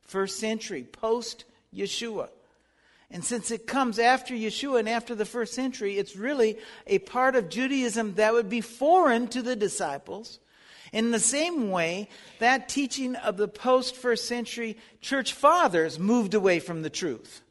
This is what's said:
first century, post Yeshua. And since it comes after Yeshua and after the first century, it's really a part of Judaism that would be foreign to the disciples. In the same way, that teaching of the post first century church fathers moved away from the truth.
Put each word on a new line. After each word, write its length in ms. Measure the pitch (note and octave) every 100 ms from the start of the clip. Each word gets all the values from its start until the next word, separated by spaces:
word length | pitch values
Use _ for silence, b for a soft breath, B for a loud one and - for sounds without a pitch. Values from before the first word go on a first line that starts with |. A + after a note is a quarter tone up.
first 360 | _ G3 G3 -
century, 440 | A3 A3 - E3+
post 640 | B2 - A3 A#3 A3+ - - b b
Yeshua. 560 | F#3+ G3 - A#3 G#3 B2+ - b b b b b b b
And 140 | F3
since 260 | - A#3+ -
it 160 | A3+ A3+
comes 320 | B3+ B3+ G#3
after 380 | A#3 B3+ B3+ B3
Yeshua 440 | A3 G#3 C#4+ B3+
and 100 | G#3+
after 260 | A#3 A#3 A3+
the 100 | G3+
first 280 | A#3+ G#3+
century, 440 | - C4 B3+ G3+ G3+
it's 200 | G3 F#3
really 420 | A#3 C#4+ A3 A3 B B B
a 140 | G3
part 360 | F#3+ A#3+ C4 C4
of 140 | F3+
Judaism 680 | F3 C4 C4+ B3 G#3+ A3 F#3
that 180 | G#3+
would 160 | A#3 G#3
be 120 | A#3
foreign 680 | - - C#4+ F#4 D#4+ A#3 A#3+
to 120 | B3+
the 140 | A#3+ B3
disciples. 840 | G3+ - E3 C#3 - G3 A3+ - B B B B B
In 200 | G#3+ A#3
the 80 | A#3
same 520 | - C#4 E4 E4+ G#3+
way, 380 | F#3 E3 F3+ G#3 B B B
that 280 | A#3 C4 -
teaching 480 | - C#4 - B3+ B3
of 220 | A3 G3
the 100 | G#3
post 480 | - B3+ B3+ B3+ -
first 300 | B3 A3+ -
century 520 | A#3+ A#3 - A3+ G#3+ B B
church 320 | - C4+ A3+
fathers 640 | - C#4+ F4 D#4 E3+ D#3+ D3
moved 360 | F#3+ A#3+ G3+
away 260 | G#3 F#3+ F3
from 220 | - E3
the 80 | D#3
truth. 520 | D3 F3+ A2+ - - _